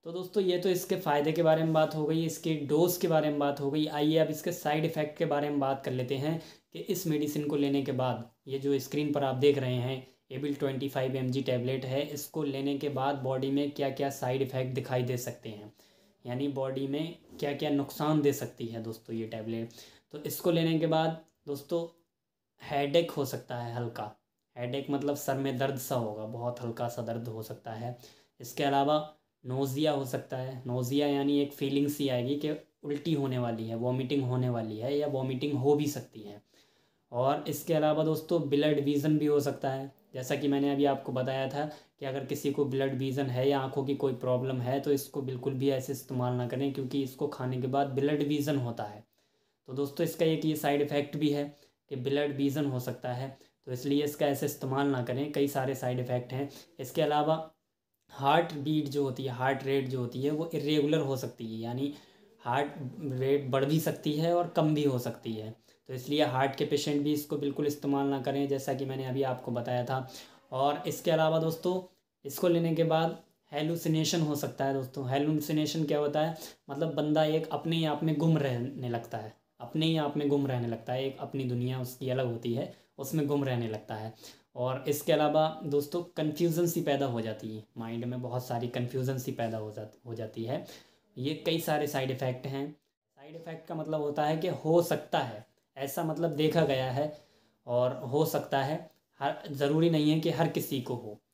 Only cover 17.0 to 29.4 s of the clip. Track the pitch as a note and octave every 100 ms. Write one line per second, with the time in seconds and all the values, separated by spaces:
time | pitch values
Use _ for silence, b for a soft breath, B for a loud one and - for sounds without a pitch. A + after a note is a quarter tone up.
17 | E3 - - - C#3+ C#3 D3+ C#3+ C#3 -
18 | D3+ D#3 C#3+ C3 A#2+ - A#2 A2+ A2+ A2
19 | - A2+ A2 A2+ G#2+ A2+ A#2 B B B
20 | _ D3 D3 C3 F3+ E3 E3 D#3+ D#3+ D#3+
21 | E3 E3 - _ - C#3 - E3+ E3 _
22 | _ _ _ _ _ _ - C#3 C#3+ E3
23 | E3 - C3 - - B2 A#2+ A#2 A#2 -
24 | G#2 - _ _ _ - B2 C#3 C3+ C#3
25 | C#3+ D3 - C3+ C#3 B2+ C3+ C3+ - B2+
26 | A2 G#2+ G#2+ A#2 A#2+ A#2+ B2 A2+ A#2+ A#2+
27 | A#2 A#2 A#2 A2 G#2+ B2 A#2 A2 A#2+ B2
28 | B B B _ B2 - C#3+ C#3 C#3 D3+
29 | D3+ - _ _